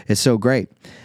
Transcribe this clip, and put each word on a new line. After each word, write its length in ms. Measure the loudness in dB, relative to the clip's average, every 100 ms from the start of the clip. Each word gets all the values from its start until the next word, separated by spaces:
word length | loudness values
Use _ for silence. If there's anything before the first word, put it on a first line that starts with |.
| -4
It's 100 | 0
so 180 | 0 2
great. 300 | 0 -2 -4 _ -20 -20